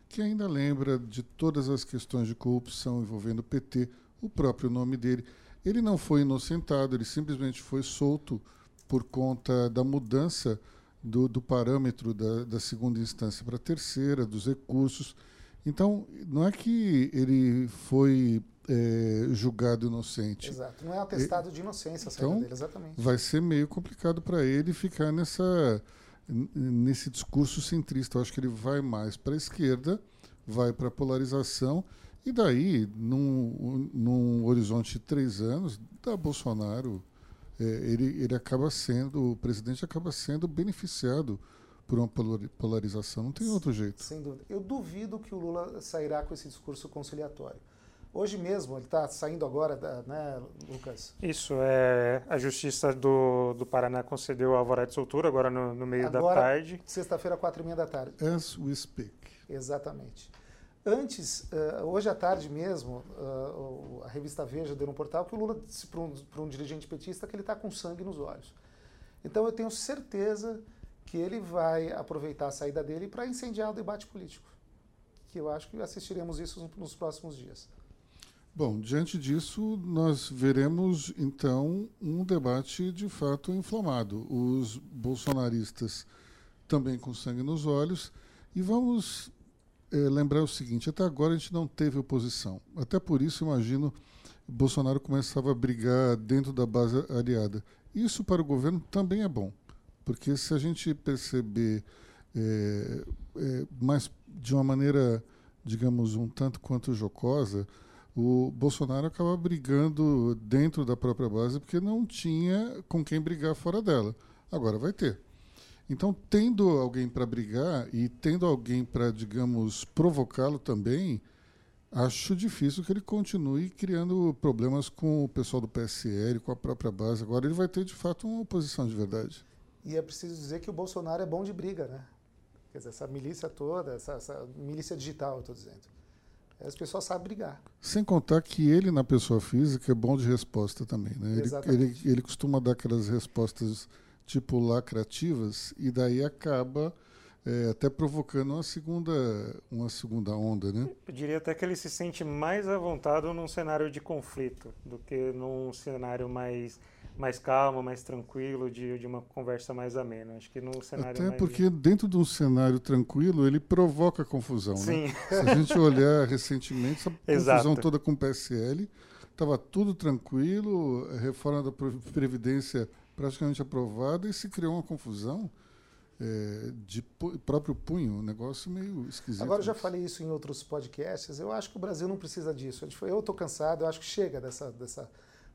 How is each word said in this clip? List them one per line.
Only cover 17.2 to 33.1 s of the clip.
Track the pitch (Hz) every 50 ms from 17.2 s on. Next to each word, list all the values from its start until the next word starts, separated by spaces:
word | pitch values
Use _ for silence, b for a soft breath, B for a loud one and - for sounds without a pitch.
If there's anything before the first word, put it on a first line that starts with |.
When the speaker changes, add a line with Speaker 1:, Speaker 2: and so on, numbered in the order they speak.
| 131 131 135 131 131 123 120 127 127 120
Speaker 1:
foi, | - - - - 131 135 139 139 135 131 127 120 113 110 - - - _ _ -
é, | 131 120 117 117 113 113 113 110 110 110 117 131
julgado | 127 101 110 127 113 104 123 120 120 113 117
inocente. | 117 117 117 113 - - - 107 107 104 - - 139
Speaker 2:
Exato, | 135 127 127 127 123 - 151
não | 165 180
é | 196
atestado | 196 196 196 135 135 - 180 175 165 185
Speaker 1:
E |
Speaker 2:
de | 156 151
inocência | 180 208 - - - 160 165 156 - 135
a |
saída | - - - 143
Speaker 1:
então, | 185 226
Speaker 2:
dele, | 247 123 127
exatamente. | 127 143 160 - 190 170 160 160 -
Speaker 1:
vai | 117 131 127 117
ser | - - - 156
meio | 170 170 156 147 147 147
complicado | - 180 175 - - - - 170 170 170
pra | 165 - 180 165 139
ele | 131 135 143 156 175
ficar | 165 - - 185 - - 151 151
nessa, | 151 165 170 - - - 185 180 180 175 151 123 110 104 - B B B B B B B B -
n-, | 123 113 135 - -
nesse | 151 131 131 123 117 120 131 135 131 - 143
discurso | 123 - - - - 139 147 135 - 160
centrista. | 143 - 170 165 143 - - 131 127 - - 123
Eu |
acho | 123 -
que | - -
ele | 131 127
vai | 113 110 113 131 139 143
mais | 139 131 113 107 107 107 101 -
pra | - 131 147
esquerda, | 156 - - - - 160 131 127 123 131 160 196 214 - B B B B B B B - -
vai | 107 120 123 120
pra | 113 - 131 120
polarização, | - - 139 131 131 131 135 123 135 139 127 - - - 131 127 147 180 190 B B B B B B B -
e | 262
daí, | 247 233 220 160 123 127 156 196 170 117 107 101 104
num, | 110 113 117